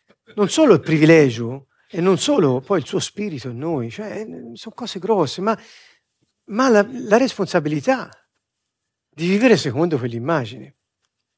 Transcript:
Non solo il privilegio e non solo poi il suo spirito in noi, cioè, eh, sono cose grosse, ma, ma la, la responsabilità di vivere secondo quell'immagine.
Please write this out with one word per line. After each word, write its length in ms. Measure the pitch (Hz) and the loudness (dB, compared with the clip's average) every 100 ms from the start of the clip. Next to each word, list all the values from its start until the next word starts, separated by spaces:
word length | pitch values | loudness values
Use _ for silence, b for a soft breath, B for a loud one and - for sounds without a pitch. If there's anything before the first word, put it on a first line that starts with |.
| _ _ _ | _ _ _
Non 140 | 208 202 | -4 0
solo 240 | 320 302 | 4 6
il 80 | 156 | 4
privilegio 840 | - 156 156 165 139 113 117 135 - _ _ | 4 4 6 6 6 0 -8 -10 -16 _ _
e 60 | 180 | -2
non 160 | 185 180 | 0 2
solo 460 | - 285 143 127 | 2 2 2 0
poi 160 | - 185 | -2 -4
il 80 | 117 | -2
suo 140 | 180 | -6
spirito 500 | - - 208 139 127 | -6 -8 -10 -8 -12
in 80 | 117 | -10
noi, 320 | 160 151 113 | -6 -6 -6
cioè, 300 | 110 214 202 | -10 -12 -12
eh, 300 | 220 254 240 | -12 -14 -18
sono 200 | 226 226 | -18 -18
cose 240 | - 240 185 | -14 -12 -8
grosse, 440 | 214 208 139 - | -2 0 0 -2
ma, 180 | 202 220 B B B B _ _ _ _ | -4 -4 B B B B _ _ _ _
ma 260 | - 208 269 | -8 0 4
la, 180 | 214 196 | 4 2
la 280 | 170 208 220 | -4 0 2
responsabilità 880 | 269 - 185 175 147 151 254 254 - - _ _ _ _ _ _ _ _ _ | 2 -2 -4 -2 -2 -2 -2 -2 -4 -18 _ _ _ _ _ _ _ _ _
di 180 | - 175 | -6 0
vivere 300 | 202 240 180 | 2 4 4
secondo 400 | 143 123 175 143 | 2 -2 -2 -2
quell'immagine. 800 | 120 117 135 160 110 127 135 _ _ _ _ _ _ | -4 -6 -4 -4 -4 -12 -20 _ _ _ _ _ _